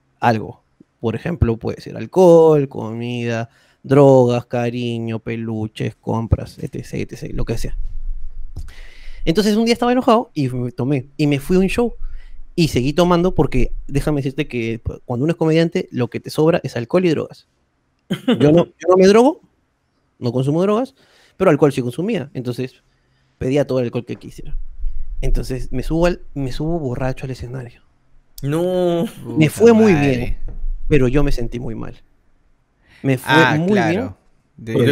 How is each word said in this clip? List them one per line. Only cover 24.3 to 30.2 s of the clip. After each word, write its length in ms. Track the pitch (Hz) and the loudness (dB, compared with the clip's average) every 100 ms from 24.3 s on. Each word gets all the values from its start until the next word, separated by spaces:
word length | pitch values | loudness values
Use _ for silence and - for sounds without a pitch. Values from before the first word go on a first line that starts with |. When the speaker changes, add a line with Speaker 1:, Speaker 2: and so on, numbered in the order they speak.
| - - - - - - - - - | -16 -8 -6 -6 -4 -2 -2 -2 -2
Speaker 1:
Entonces 500 | 131 127 117 131 120 | 0 0 0 -6 -4
me 120 | 127 | -4
subo 240 | 123 160 175 | -2 0 0
al, 140 | 180 - | 0 -8
me 180 | 143 135 | -8 -6
subo 280 | - 156 170 | -4 -4 -4
borracho 460 | 135 120 131 131 135 | -4 -4 -4 -6 -8
al 60 | |
escenario. 520 | 123 120 131 120 - _ _ _ - _ - | -10 -12 -12 -14 -20 _ _ _ -20 _ -10
Speaker 2:
No. 640 | 139 156 180 185 180 170 196 - 120 120 | -6 -2 -2 0 0 0 -4 -8 -8 0
Speaker 1:
Me 80 | 156 | 0
Speaker 3:
Puta 20 | |
Speaker 1:
fue 240 | - 226 | 4 6
muy 200 | 220 220 | 8 6
Speaker 3:
madre. 160 | 160 143 | 4 2
Speaker 1:
bien, 200 | 127 | 0